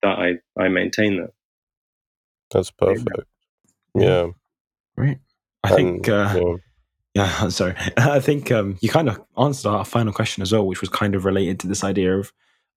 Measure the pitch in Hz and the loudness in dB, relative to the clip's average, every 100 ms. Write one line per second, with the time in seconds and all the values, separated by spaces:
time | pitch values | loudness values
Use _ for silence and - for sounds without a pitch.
0 | 101 95 90 87 _ - 92 92 90 - | 0 2 0 -2 _ -4 0 0 -2 0
1 | 107 95 85 _ _ _ _ _ _ _ | 0 0 -6 _ _ _ _ _ _ _
2 | _ _ _ _ _ 98 92 - - 98 | _ _ _ _ _ -2 -2 0 0 0
3 | 123 - - _ _ _ _ _ _ 95 | -2 -6 -12 _ _ _ _ _ _ 2
4 | 95 92 85 87 _ _ _ _ _ - | 4 4 0 -6 _ _ _ _ _ -2
5 | 135 131 _ _ _ _ 104 95 92 90 | -2 -2 _ _ _ _ 2 4 4 0
6 | 120 104 101 92 87 87 _ _ _ _ | 0 0 2 0 0 -2 _ _ _ _
7 | _ 104 98 - 92 - 92 90 - - | _ -2 0 0 -2 -2 -2 -2 -4 2
8 | 139 143 135 147 139 120 98 95 113 160 | 2 2 2 -2 0 0 0 -2 0 2
9 | 151 95 - - 139 139 101 104 98 120 | 0 -4 -8 0 0 0 -2 -2 -2 -2
10 | 113 104 113 - 95 110 95 92 98 - | -2 -2 -4 -2 0 0 0 -2 -6 -4
11 | 104 98 95 95 92 95 92 104 95 98 | -2 0 0 0 0 -4 -4 -4 -2 0
12 | 92 95 95 _ _ _ _ | 2 0 -4 _ _ _ _